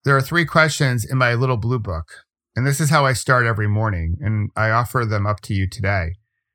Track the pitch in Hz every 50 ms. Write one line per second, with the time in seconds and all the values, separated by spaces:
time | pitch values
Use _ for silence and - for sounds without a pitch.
0 | _ 127 139 135 131 - 160 170 165 143 - 165 156 156 147 - 151 131 123 120
1 | 104 - 131 131 127 120 120 117 131 131 127 113 101 113 127 123 104 101 85 80
2 | 80 - - - - _ _ _ _ _ _ 113 123 139 143 143 160 143 160 151
3 | 143 131 131 - - - 131 123 120 117 113 98 107 104 104 107 110 110 101 85
4 | 82 80 85 - - 98 110 107 104 - - 104 107 110 110 117 120 - - 131
5 | 120 110 107 104 98 104 104 - - - 107 98 95 95 - - 98 95 101 95
6 | 85 80 90 - _ _ _ _ _ _